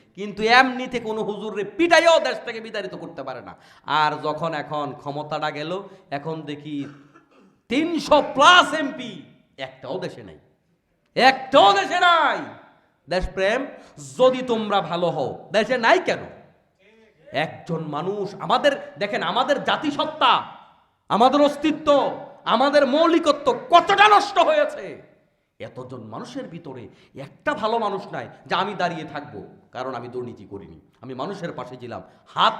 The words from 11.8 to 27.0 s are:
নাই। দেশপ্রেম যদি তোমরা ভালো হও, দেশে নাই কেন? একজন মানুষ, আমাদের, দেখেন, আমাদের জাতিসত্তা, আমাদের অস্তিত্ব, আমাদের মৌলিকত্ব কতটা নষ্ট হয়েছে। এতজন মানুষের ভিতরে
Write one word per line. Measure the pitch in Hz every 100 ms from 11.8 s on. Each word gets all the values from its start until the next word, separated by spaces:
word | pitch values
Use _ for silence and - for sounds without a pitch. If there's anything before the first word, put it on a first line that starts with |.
| 311 349
নাই। | 359 330 285 196 110 - - _ _ _ -
দেশপ্রেম | 180 - 190 190 247 285 - - - 139 -
যদি | 254 254
তোমরা | 254 220 208 202
ভালো | 170 170 175
হও, | 151 120 - -
দেশে | 196 214 254
নাই | 233 359 269
কেন? | 170 95 - - _ _ _ 208 _ _ _ -
একজন | 131 160 - - 165
মানুষ, | 156 147 180 208 190 -
আমাদের, | 165 247 294 277 - -
দেখেন, | 202 254
আমাদের | 165 208 262 269
জাতিসত্তা, | 180 202 302 285 302 - 247 180 - - - _ _ _ -
আমাদের | 190 247 285
অস্তিত্ব, | 285 285 311 - 302 285 202 - - - -
আমাদের | 220 285 294 254
মৌলিকত্ব | 294 330 339 311 285 - 240 -
কতটা | 339 330 392 427
নষ্ট | 403 - 359
হয়েছে। | 311 302 294 302 185 117 - _ _ _ _ _
এতজন | 113 - 127 127
মানুষের | 110 113 - 277 -
ভিতরে | 165 147 123 101 _